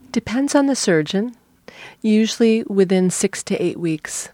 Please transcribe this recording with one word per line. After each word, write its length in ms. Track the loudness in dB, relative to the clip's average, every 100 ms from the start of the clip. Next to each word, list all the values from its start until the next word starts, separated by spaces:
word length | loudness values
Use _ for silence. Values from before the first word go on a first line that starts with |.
| -6
Depends 440 | -6 -4 -4 0 2
on 120 | 2
the 80 | 0
surgeon. 600 | 2 2 2 -2 -4 -8 _ _ -20 -20 -20 -6
Usually 600 | 2 2 2 2 2 2
within 460 | 0 0 2 4 2
six 340 | 0 -4 -4
to 180 | -6 -2
eight 180 | -2 -2
weeks 500 | -4 -4 -8 -12 -12